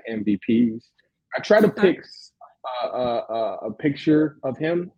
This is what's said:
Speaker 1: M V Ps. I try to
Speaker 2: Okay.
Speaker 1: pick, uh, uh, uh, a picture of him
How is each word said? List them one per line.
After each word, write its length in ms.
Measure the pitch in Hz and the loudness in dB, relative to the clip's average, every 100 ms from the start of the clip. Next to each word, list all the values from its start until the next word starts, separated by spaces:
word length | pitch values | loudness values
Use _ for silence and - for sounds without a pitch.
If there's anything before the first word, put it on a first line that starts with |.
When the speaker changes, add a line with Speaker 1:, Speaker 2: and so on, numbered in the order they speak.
| 113 | -8
Speaker 1:
M 160 | 110 104 | -4 -2
V 120 | 98 | -2
Ps. 520 | - 113 117 113 - _ _ _ _ - | 2 2 2 -2 -12 _ _ _ _ -8
I 40 | |
try 220 | - 208 | 2 4
to 60 | 208 | 4
Speaker 2:
Okay. 260 | - 190 - | 4 2 2
Speaker 1:
pick, 100 | - - - _ - _ 131 123 | -6 -20 -20 _ -20 _ -10 -6
uh, 40 | 113 | -4
uh, 380 | 123 123 117 - | -2 -2 -2 -4
uh, 380 | 113 107 95 110 | -4 -4 -6 -10
a 40 | |
picture 640 | - 147 139 156 151 156 - | -4 -2 0 2 4 2 -2
of 140 | 135 123 | -8 -4
him 340 | 156 175 175 | -2 -2 -4